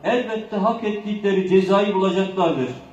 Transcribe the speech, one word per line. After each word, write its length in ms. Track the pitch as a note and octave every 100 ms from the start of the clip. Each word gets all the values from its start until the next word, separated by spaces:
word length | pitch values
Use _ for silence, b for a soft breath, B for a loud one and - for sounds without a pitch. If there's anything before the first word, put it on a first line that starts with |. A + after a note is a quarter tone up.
elbette 540 | E3+ B3 G#3+ A3 G#3+ G#3
hak 260 | G3+ A#3
ettikleri 640 | G#3+ G#3 G#3 G#3 G3+ F#3+ F3+
cezayı 440 | F#3+ F#3 G3 G#3
bulacaklardır. 760 | F#3 F#3+ F3+ F#3+ F#3+ E3+ C#3 B2 - -